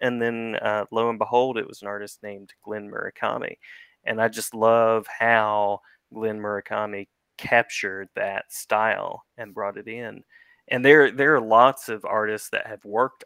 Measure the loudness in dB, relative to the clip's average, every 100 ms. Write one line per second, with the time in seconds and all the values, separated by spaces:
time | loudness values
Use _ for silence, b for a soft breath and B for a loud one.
0 | -2 -2 -2 -4 -6 -4 -2 -2 -2 -2
1 | -2 -2 0 0 0 -2 -8 -10 -10 -10
2 | -12 -14 -16 -16 -18 _ -12 -10 -10 -10
3 | -10 -4 -4 -4 -8 -14 B B B B
4 | -6 -2 -2 -2 -8 0 4 6 4 2
5 | -2 -2 2 4 2 0 -2 -4 b b
6 | _ -6 -6 -4 -6 -6 -6 -6 -6 -8
7 | -14 _ _ -12 2 2 2 -4 -8 -8
8 | -10 -6 -4 -6 -10 -10 -2 2 2 0
9 | -6 -12 _ -16 -12 -8 -8 -8 -12 -12
10 | -12 -14 _ b b b b 4 8 8
11 | 8 4 2 2 6 8 6 4 -6 -8
12 | -4 -2 -2 -4 -6 -8 -8 -14 -4 -2
13 | -2 -4